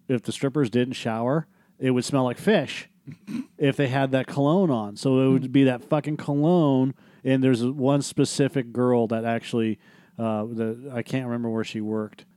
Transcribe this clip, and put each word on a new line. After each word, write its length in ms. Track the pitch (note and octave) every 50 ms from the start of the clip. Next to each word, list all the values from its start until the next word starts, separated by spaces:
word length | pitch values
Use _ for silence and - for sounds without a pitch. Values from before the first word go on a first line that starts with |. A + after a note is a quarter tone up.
| _
if 140 | - C3 A#2 -
the 80 | -
strippers 380 | - - - C#3 A#2+ D3+ C#3 A2
didn't 240 | G#2+ B2 B2 C3 B2
shower, 540 | - - B2 A2 A2+ A#2 B2 C#3 E3 D#3 - _ _ _ _ _ -
it 120 | C3 C3
would 140 | B2+ B2 A#2+
smell 180 | - D3 C3+ B2+
like 140 | B2 A#2+
fish 520 | - - - A3 F3+ C3+ G#2+ - - - - _ _ _ - - - _
<laughs> 340 | - - - - - _
if 180 | - D3 C#3 C3
they 120 | - C#3+
had 240 | B2 B2 C#3 C3+ C3+
that 160 | C3 C3 B2
cologne 420 | - - C#3+ C#3 C#3+ D#3 - G3 E3
on. 240 | C3 A2+ G#2+ G#2 G#2
So 240 | - - C3+ C3 C3
it 120 | C3 C3+
would 200 | C3 B2+ B2+ C3
be 140 | B2+ C#3 C#3
that 180 | C3 B2 A#2+ -
fucking 340 | - D#3 D3+ - D3+ D#3
cologne. 760 | - - - C#3+ C#3+ D3 D#3+ F3+ F3 D#3+ C#3+ C3+ C3 C3 C3+ C3 _ _ - - _ -
And 200 | C3 C3+ C3 C3
there's 200 | C3 C3 A2+ A#2+
one 380 | B2 C#3 D3+ B2+ C3+ C#3+ C#3+
specific 680 | C3+ - - - C#3 - - - C#3 B2+ - C#3 A#2+ A#2
girl 360 | A2 A#2+ B2 B2 B2 A#2+ A#2
that 180 | G#2+ A2+ A2+ A2+
actually, 540 | A#2 A#2 A2+ - - - A#2+ A2+ A2 G#2 - _ _ - - _ _ _ -
uh, 260 | A2+ A2 A2 G#2+ G#2+
the, 460 | A#2 A#2 A2 A2+ A2 A2+ A#2+ C3 C#3+ B2+
I 80 | A#2
can't 240 | A2+ - C3 C3+ C3
remember 240 | A#2+ A#2+ A#2 A#2 A2+
where 140 | A2+ A2+ G#2+
she 180 | - - A2
worked. 440 | G#2+ G#2+ A2 A2 G#2+ G#2 - - - _ _